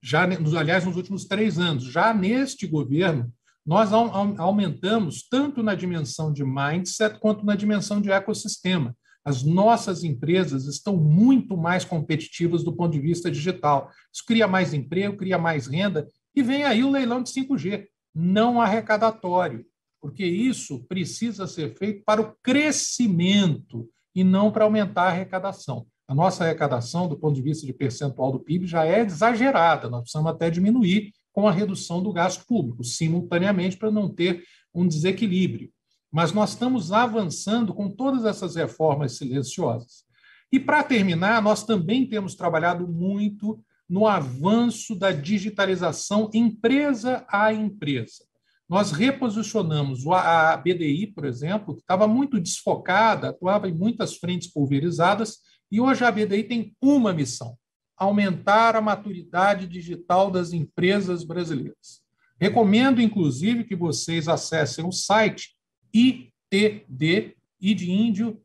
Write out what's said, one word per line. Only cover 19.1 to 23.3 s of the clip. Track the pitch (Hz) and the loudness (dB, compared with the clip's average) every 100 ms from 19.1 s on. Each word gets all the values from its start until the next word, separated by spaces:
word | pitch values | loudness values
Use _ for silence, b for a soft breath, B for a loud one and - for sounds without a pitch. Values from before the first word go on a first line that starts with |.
| 220 185 180 175 117 - _ _ _ | -2 -2 0 0 -4 -14 _ _ _
porque | 143 - | -16 -6
isso | 185 180 254 233 - 135 | -2 0 0 -2 -8 -12
precisa | - 185 160 - 233 190 190 | -8 -6 -6 -4 -6 -6 -10
ser | - 151 - | -6 -8 -6
feito | 202 208 | -6 -6
para | - 214 | 0 0
o | 220 - | 0 -4
crescimento | - 262 302 - - - 240 170 180 | 0 2 2 0 -4 0 2 2 4